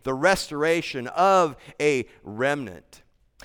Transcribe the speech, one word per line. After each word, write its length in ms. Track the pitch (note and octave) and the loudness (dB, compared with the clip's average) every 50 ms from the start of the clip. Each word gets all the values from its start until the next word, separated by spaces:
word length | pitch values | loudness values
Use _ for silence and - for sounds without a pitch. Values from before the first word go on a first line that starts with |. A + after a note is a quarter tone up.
| - | -6
the 100 | C3+ C3+ | -6 -4
restoration 920 | C3 C#3+ F3+ F#3+ - - - D#3 C#3+ D3 D#3+ E3 E3+ D#3 - - C3+ A#2+ B2 | 0 2 2 2 2 0 -6 -6 -2 0 0 0 0 -2 -6 -6 -8 -8 -6
of 500 | - - F3+ G3 G3 F#3 F3+ D#3 C3 - - - - - | -2 2 4 4 4 4 4 2 -2 -8 -18 -16 -6 0
a 240 | D3 D3+ D3 C3 A2 - - _ - | 2 2 2 2 0 -4 -10 _ -16
remnant. 800 | - G#2 G#2+ B2 C#3 C#3+ D3 C3+ G2+ F2+ D#2+ - _ - - _ _ _ _ _ _ _ - - | -12 -6 -2 0 0 0 -2 -4 -10 -12 -16 -20 _ -20 -20 _ _ _ _ _ _ _ -20 -20